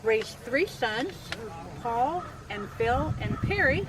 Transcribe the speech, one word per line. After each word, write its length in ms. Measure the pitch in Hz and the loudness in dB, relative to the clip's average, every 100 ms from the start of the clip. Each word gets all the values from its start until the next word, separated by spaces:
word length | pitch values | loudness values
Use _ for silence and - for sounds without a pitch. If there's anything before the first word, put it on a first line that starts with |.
Raised 320 | - 440 - - | 4 2 2 -8
three 260 | - 262 | -2 2
sons, 480 | 381 - 233 214 302 - - - 220 202 175 - | 2 0 0 0 -2 -4 -10 -8 -8 -10 -12 -6
Paul 400 | 240 233 254 349 - - - | -2 2 2 2 -4 -12 -10
and 180 | 202 202 | -8 -8
Phil 420 | - 226 247 302 - | 0 2 4 2 0
and 180 | - - | -2 0
Perry 400 | - 403 320 294 | 0 4 4 4